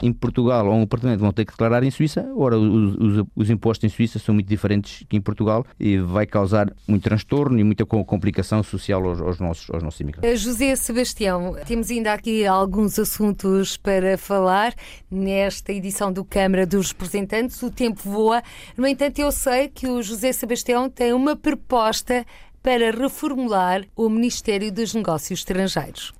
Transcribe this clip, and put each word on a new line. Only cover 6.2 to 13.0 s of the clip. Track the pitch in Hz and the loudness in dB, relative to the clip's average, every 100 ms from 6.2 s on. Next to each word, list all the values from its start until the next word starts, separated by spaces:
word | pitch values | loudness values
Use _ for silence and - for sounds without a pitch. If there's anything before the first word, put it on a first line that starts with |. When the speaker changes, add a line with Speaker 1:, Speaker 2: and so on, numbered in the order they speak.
Speaker 1:
causar | 107 104 98 104 101 - - | 0 0 2 2 2 -2 0
muito | 101 | 2
transtorno | - 104 - 143 139 120 | 2 0 0 0 2 4
e | |
muita | 107 101 | 4 2
co-, | 110 110 | 0 0
complicação | 92 98 98 95 92 107 | 0 0 0 -2 0 0
social | 101 92 - 95 | -2 -4 -2 0
aos, | 92 87 | 0 -2
aos | 90 87 | -4 -2
nossos, | 87 82 - | -4 -6 -6
aos | 82 | -6
nossos | 80 - | -6 -6
imigrantes. | 73 - 233 | -8 -2 0
Speaker 2:
Eh, | 240 | 0
José | 220 226 269 269 | -2 0 0 0
Sebastião, | - 240 240 - 202 180 180 - - | -2 -2 -2 -2 -2 -2 -4 -8 -4
temos | 226 220 | -4 -2
ainda | 233 214 | -2 -2
aqui | 208 226 220 196 | -2 0 2 4
alguns | 190 190 196 208 | 4 2 2 0
assuntos | - | 0